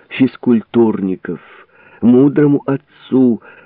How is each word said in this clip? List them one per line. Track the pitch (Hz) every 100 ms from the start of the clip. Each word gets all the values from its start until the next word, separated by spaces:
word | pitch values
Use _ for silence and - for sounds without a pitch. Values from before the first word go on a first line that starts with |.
| _
физкультурников – | - 131 - - 117 - 120 113 98 95 92 - 85 - - _ _ _ -
мудрому | 117 123 143 143 147 143
отцу, | - 135 _ _ - 127 127 110 - -